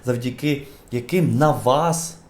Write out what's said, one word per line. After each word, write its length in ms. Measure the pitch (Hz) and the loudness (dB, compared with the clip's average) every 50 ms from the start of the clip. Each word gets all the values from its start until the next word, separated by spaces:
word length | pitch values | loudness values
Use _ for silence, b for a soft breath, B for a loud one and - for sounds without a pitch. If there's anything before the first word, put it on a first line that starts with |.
| - | -2
завдяки 600 | 123 120 117 123 127 117 - 143 151 143 139 B B B B B B | -2 -4 -2 -4 -6 -6 -2 -2 -2 -2 -2 B B B B B B
яким 460 | 123 123 120 - 175 185 165 127 113 | -8 -6 -4 0 0 2 2 2 4
на 140 | 120 151 151 | 4 4 2
вас 680 | 135 113 104 123 131 147 165 170 160 - - - - - - | 2 2 2 2 2 4 2 0 0 -2 -4 -10 -12 -16 -20